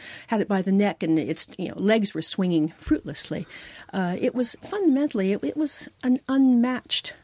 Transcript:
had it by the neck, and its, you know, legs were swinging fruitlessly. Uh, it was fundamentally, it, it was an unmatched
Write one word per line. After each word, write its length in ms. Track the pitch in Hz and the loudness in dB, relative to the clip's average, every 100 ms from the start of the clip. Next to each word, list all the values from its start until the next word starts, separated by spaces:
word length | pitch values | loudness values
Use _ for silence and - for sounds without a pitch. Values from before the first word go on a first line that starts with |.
| - - - | -16 -18 -4
had 160 | 214 | -2
it 60 | - | 2
by 120 | 190 | 0
the 120 | 190 | 2
neck, 300 | 196 202 - | 2 2 0
and 160 | 165 160 | 0 2
its, 280 | 123 165 - - | 0 -4 -6 -6
you 120 | 175 | -8
know, 60 | - | -2
legs 340 | 196 226 196 | 2 2 2
were 80 | 160 | -4
swinging 540 | - - 185 165 156 - | -4 -2 2 2 0 -2
fruitlessly. 680 | - 311 - - - 156 - - - - - | -2 -2 -2 -10 -6 -8 -8 -14 -18 -20 -8
Uh, 280 | 190 175 185 | -4 -2 0
it 140 | 254 | -2
was 200 | 247 240 - | 0 -4 -6
fundamentally, 720 | - 415 349 269 294 214 190 | -8 0 2 4 2 0 0
it, 100 | 202 | 0
it 140 | 277 294 | -2 -2
was 320 | 302 - - - | -4 -6 -14 -6
an 180 | 254 254 - | 0 0 2
unmatched 840 | 269 262 240 247 247 - - - - | 4 6 6 2 -2 -4 -6 -6 -14